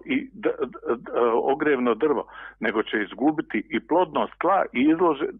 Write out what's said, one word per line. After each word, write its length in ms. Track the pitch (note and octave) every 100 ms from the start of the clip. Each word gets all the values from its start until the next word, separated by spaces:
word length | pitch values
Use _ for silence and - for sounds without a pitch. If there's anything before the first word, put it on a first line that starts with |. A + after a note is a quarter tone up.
| -
i 240 | C3+ -
d-, 220 | - - -
d-, 360 | B2+ A#2+ - A#2+
d-, 160 | - - A#2+ A#2 -
ogrjevno 400 | C#3+ D3+ C3+ B2 G#2+
drvo, 320 | D3+ A2+ - - - -
nego 240 | A2+ A2
će 120 | - A2+
izgubiti 640 | F#2+ F#2+ C#3+ D#3 - D#3+ -
i 100 | A2+ -
plodnost 460 | E3 F3 C#3+ G#2+ -
tla 240 | E3 F#3+ -
i 80 | B2 D3
izlože-, 380 | E3 F3 C#3 D#3